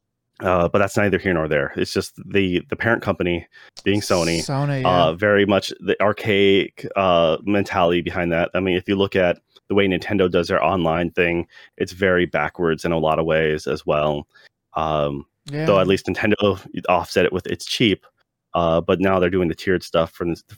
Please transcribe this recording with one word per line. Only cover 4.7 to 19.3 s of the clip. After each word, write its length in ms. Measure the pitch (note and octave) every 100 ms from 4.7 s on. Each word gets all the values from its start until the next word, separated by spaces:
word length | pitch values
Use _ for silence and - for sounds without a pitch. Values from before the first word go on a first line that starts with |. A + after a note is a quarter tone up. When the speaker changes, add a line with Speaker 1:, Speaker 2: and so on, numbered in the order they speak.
| C3+
Speaker 1:
uh, 260 | B2 F2+ D#2+
Speaker 2:
yeah. 20 |
Speaker 1:
very 340 | E2+ G#2 G2+ G2
much 260 | G2 - -
the 200 | F#2+ -
archaic, 840 | G2+ G2+ A2 G2+ G2 G2 - - - -
uh, 420 | F#2+ E2+ E2 D#2
mentality 600 | G2 G2+ G2 F#2+ F2 F2
behind 300 | E2+ F2+ E2+
that. 180 | E2 F2
I 60 | F#2
mean, 160 | F#2+ F2+
if 120 | -
you 80 | G2
look 200 | G2 F#2+
at 240 | F2 E2+ _ _ -
the 60 |
way 140 | G2+ G2
Nintendo 420 | F2+ - G#2 F#2
does 160 | F2 E2+
their 140 | F#2
online 480 | D#2 F#2 E2 E2 E2+
thing, 360 | F#2 F2 E2+ E2+ - - -
it's 160 | F#2
very 320 | F2+ F#2+ F2+
backwards 600 | E2+ D#2 D2+ - E2+ D#2
in 80 | E2+
a 60 | E2
lot 200 | D#2 D#2
of 80 | D#2+
ways 400 | D#2+ D#2+ D2+ -
as 180 | D2+
well. 420 | - D2+ D2+ D2 - _ - _ _
Um, 520 | - D#2+ D2+ D2 C#2+ - _ -
Speaker 2:
Yeah. 140 | C#3+
Speaker 1:
though 140 | D#3 G2
at 60 | F#2
least 200 | F#2+ -
Nintendo 520 | F2+ A2 G#2 G#2 F#2 - - -
offset 360 | F2+ E2+ F#2+
it 80 | F2+
with 140 | F2+ -
"It's 180 | E2 -
cheap," 380 | - A#2 - _ _ _ _ _
uh, 260 | E2+ E2+ E2
but 180 | F2+ F2+
now 180 | F#2+ F#2+
they're 100 | F2+